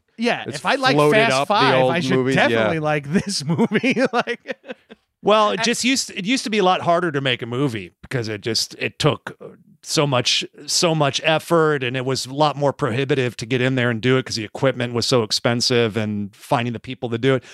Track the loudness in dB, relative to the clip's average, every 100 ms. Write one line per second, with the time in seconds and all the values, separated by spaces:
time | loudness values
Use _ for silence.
0 | _ -4 -2 -2 -4 -4 -2 2 2 4
1 | 6 6 4 2 2 2 4 4 2 2
2 | 0 0 2 2 2 2 2 0 -2 -2
3 | 0 -2 -2 -6 -2 0 2 0 0 0
4 | 0 0 -4 -8 -10 -16 -14 -18 _ -20
5 | _ _ 2 4 4 0 -2 0 0 0
6 | -4 -6 -2 -2 0 0 2 2 2 0
7 | 0 -2 -2 -2 -4 -2 -2 -2 -10 _
8 | -8 -6 -6 -6 -4 -4 -4 -6 -8 -2
9 | -2 -2 -8 -16 -20 -20 _ _ -6 0
10 | 2 2 0 -2 -4 -12 -4 0 2 2
11 | 0 0 0 0 2 2 4 0 -2 -4
12 | -2 -4 -4 0 0 2 -2 0 -2 -2
13 | 0 0 -2 -4 -4 0 0 2 0 0
14 | 2 2 0 -8 -8 -2 0 0 -4 -2
15 | 2 2 2 -2 0 0 0 2 2 0
16 | -4 -4 -6 -10 -2 -2 -2 -6 -10 -10
17 | -6 0 2 0 -2